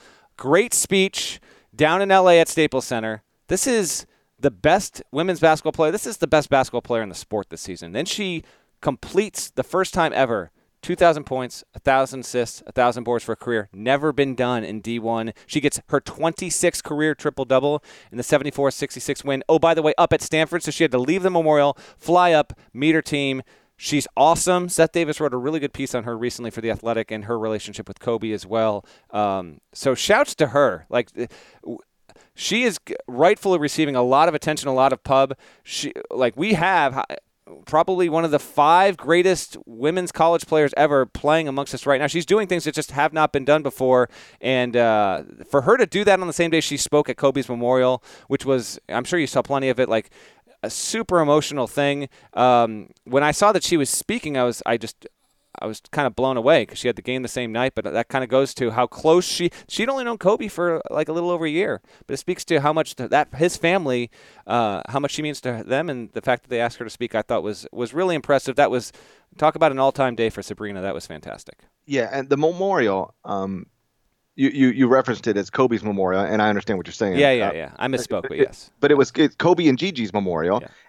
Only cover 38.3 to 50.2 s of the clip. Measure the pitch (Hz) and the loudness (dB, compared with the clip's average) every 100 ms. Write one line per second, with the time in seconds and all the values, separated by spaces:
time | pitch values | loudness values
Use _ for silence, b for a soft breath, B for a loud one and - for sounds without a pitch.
38.3 | 143 - - 147 175 196 175 135 170 185 | 0 0 2 6 6 6 2 2 4 4
39.3 | 175 - - - 113 143 180 175 - 165 | 0 -4 -16 -20 -4 -2 -2 -4 2 4
40.3 | 170 - 156 143 - 151 143 127 - 143 | 2 2 2 2 2 4 4 2 -2 2
41.3 | 160 151 135 143 131 143 131 147 165 165 | 2 0 -6 -6 -4 0 0 0 -2 2
42.3 | 208 196 175 151 156 - 139 151 160 151 | 0 2 -2 -2 -6 -6 -2 0 2 0
43.3 | 143 131 156 139 - 131 127 120 B B | 0 2 2 0 -2 4 4 2 B B
44.3 | B 120 127 123 120 117 107 101 85 50 | B -2 0 2 2 4 4 2 -2 -8
45.3 | - - 139 135 254 196 196 202 190 175 | -20 -2 2 4 4 2 2 2 2 0
46.3 | - 170 160 - 143 - 147 147 - 139 | -2 0 0 0 -4 0 2 0 0 0
47.3 | 135 127 120 120 127 127 127 B B B | 0 -4 -4 0 2 2 0 B B B
48.3 | 139 135 131 107 - - 113 123 175 139 | -4 0 -2 -2 -12 -8 -6 -4 -4 -2
49.3 | 131 - 139 135 120 127 110 - b | -2 -2 -2 0 0 0 0 -4 b